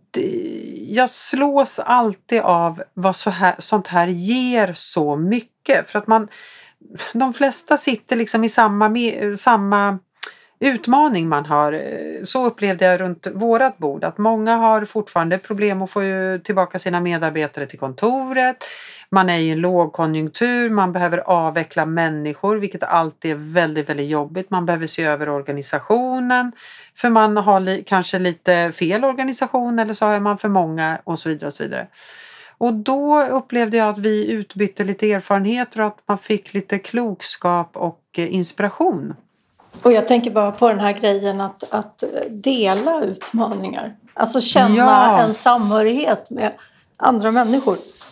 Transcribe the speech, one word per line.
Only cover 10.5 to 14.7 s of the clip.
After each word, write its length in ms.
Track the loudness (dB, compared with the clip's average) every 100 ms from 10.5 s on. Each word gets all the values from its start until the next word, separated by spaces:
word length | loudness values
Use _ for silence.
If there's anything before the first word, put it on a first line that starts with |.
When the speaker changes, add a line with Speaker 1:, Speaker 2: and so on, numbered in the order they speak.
| -2
Speaker 1:
utmaning 680 | -2 -2 2 4 4 2 0
man 180 | -2 0
har. 360 | 2 2 -2 -6 -8 -10 -10
Så 220 | -6 -2 -2
upplevde 380 | -2 -4 2
jag 160 | 2 2
runt 260 | -2 -6 -10
vårat 440 | -4 0 2 2 0
bord, 260 | -6 -4
att 140 | -6 -2
många 380 | 0 0 0 2
har 280 | 4